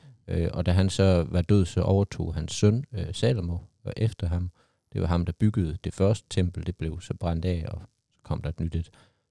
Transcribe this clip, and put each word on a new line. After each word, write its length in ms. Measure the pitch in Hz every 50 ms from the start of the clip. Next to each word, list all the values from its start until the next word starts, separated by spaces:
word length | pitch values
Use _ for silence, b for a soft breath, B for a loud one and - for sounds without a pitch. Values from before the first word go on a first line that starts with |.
| b 139 127 b b -
Øh, 220 | 90 85 85 - -
og 120 | - 82
da 60 | 90
han 180 | 90 92 95 95
så 360 | - - 98 95 92 87 80 -
var 120 | 82 90
død, 240 | 82 - 104 101 92
så 160 | - - -
overtog 540 | 82 - 95 98 101 - - - 85 82 85
hans 180 | 85 80 82 -
søn, 300 | - - 104 110 120 - - -
øh, 120 | 92 85 80 -
Salomo, 440 | - - 120 131 104 87 87 85 87 - - _ _ -
og 100 | - - -
efter 300 | 107 113 - - - 87
ham. 240 | 87 90 90 90 - _ _ _ _ _ _ _ -
Det 80 | -
var 60 | 90 80
ham, 180 | 87 87 85
der 80 | 80 80 -
byggede 380 | 110 107 101 107 90 78 78 - -
det 100 | - -
første 340 | - 95 98 107 - - -
tempel. 360 | - - 90 87 - - 82
Det 100 | 87 90
blev 260 | - 80 80 78 90
så 120 | - - 92
brændt 320 | - - 85 85 82 82
af, 200 | 92 87 85 80 -
og 140 | - - - - _ _ _ _ _
så 40 | _ -
kom 180 | - - -
der 80 | - 78
et 100 | 78 -
nyt 160 | 82 82 80
et. 140 | 82 82 - b b b b b b b b